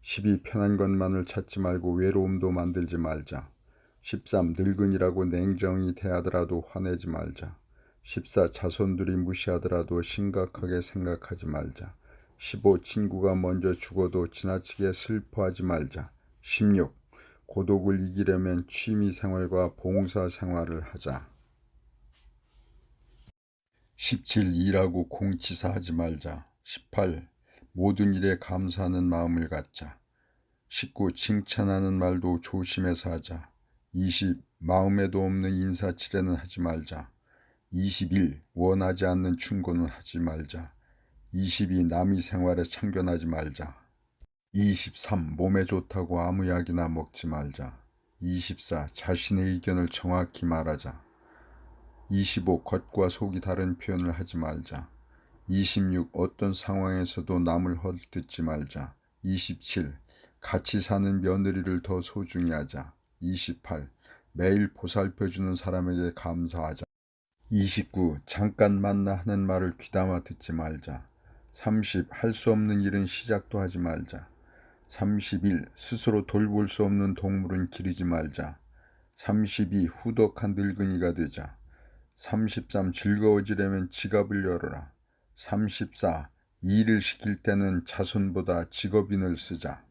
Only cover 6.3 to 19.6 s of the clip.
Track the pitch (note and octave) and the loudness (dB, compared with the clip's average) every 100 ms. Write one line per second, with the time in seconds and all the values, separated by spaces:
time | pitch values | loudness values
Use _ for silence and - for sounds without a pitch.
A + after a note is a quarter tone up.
6.3 | F2+ F2 F2 - F#2 F#2+ F2+ F2 D#2+ D#2+ | 0 0 -2 -4 -4 -2 -2 -4 -6 -6
7.3 | - F2+ F2 _ - _ _ - - - | -8 -12 -14 _ -20 _ _ -8 -8 -2
8.3 | - F2 - F#2 - G2 F2+ F#2+ F#2 F2+ | 2 2 2 -4 0 0 0 0 0 0
9.3 | F#2 - F2 F2+ F2 E2 F2 E2+ - G2+ | -2 0 0 0 -2 0 -2 -2 -2 -2
10.3 | F#2+ F#2 - F2+ F2+ F2 G2 F2+ F2 - | 0 -2 -4 -2 -2 -2 -4 -4 -4 -6
11.3 | F2 D#2+ D2+ D2 C2+ F#2 - _ - _ | -8 -6 -4 -6 -10 -14 -16 _ -20 _
12.3 | _ - G#2 G2+ F#2 - - G#2 F#2+ F#2+ | _ -10 2 6 6 4 -2 0 2 2
13.3 | F#2 F2+ F2+ F#2 F2+ - F#2 F2+ F2+ E2+ | 2 2 2 0 -2 -4 0 2 2 -2
14.3 | - F#2+ F#2+ - - G2 F2+ - A2 - | -4 -4 -4 -6 -2 -2 -2 -4 -4 -4
15.3 | - F#2 F2+ F#2 E2 C#2 E2 - _ _ | -2 -2 -2 -2 -2 -2 -8 -12 _ _
16.3 | _ - - G#2+ G2 D2+ - _ - - | _ -6 2 6 6 4 -2 _ -20 -20
17.3 | - - - F#2 G2 F#2+ G2 F#2 F#2 G2 | -20 -6 -2 4 4 4 2 0 0 2
18.3 | F#2 F#2 F2 F2 - - G#2+ G2+ F2+ G2 | 4 2 0 -2 -6 -2 2 2 0 -2
19.3 | F#2 F2+ F2+ | -2 0 2